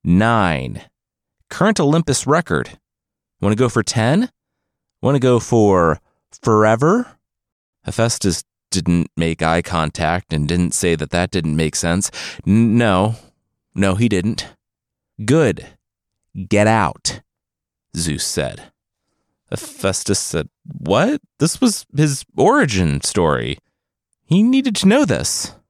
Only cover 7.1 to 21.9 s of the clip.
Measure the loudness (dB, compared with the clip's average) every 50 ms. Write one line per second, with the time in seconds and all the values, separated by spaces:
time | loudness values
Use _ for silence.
7.1 | -12 _ _ _ _ _ _ _ _ _ _ _ _ _ _ -10 -2 -2 -2 -2
8.1 | -2 -2 -2 -2 -2 -2 -8 _ _ _ _ _ -6 -4 0 0 0 0 0 -2
9.1 | _ -4 -2 -2 -2 -2 0 0 0 0 -2 -2 -4 -2 -2 -4 -4 -4 -4 -2
10.1 | -2 -4 -6 _ -4 -4 -2 -2 0 0 -2 -2 -2 -2 0 0 0 0 -2 -4
11.1 | -2 -2 -2 -2 -4 -4 -4 -2 -2 -2 -2 -2 -4 -4 -2 -2 -2 -2 -2 -6
12.1 | -8 -12 -14 -14 -16 -8 -2 2 2 4 4 2 2 2 2 2 2 2 2 0
13.1 | -2 -6 -12 _ _ _ _ _ _ _ _ _ _ -2 0 0 2 0 0 0
14.1 | 0 0 -2 -2 -4 -6 -10 -14 _ _ _ _ _ _ _ _ _ _ _ _
15.1 | _ -10 -2 2 2 4 4 2 0 -4 -10 -20 _ _ _ _ _ _ _ _
16.1 | _ _ _ _ _ -14 -4 0 2 4 4 4 4 2 2 0 -4 -6 _ -10
17.1 | -10 -10 _ _ _ _ _ _ _ _ _ _ _ _ _ _ -8 -6 -4 -4
18.1 | -4 -4 -6 -6 -4 -4 -6 -6 -8 -12 -20 -20 _ _ _ _ _ _ _ _
19.1 | _ _ _ _ _ _ _ _ -10 -10 -10 -16 -14 -4 -4 -4 -4 -4 -4 -4
20.1 | -4 -4 -4 -4 -6 -6 -6 -6 _ _ _ -16 -16 -10 -4 0 0 2 2 0
21.1 | -2 -6 _ _ _ _ -2 -2 0 0 0 0 0 -2 -12 _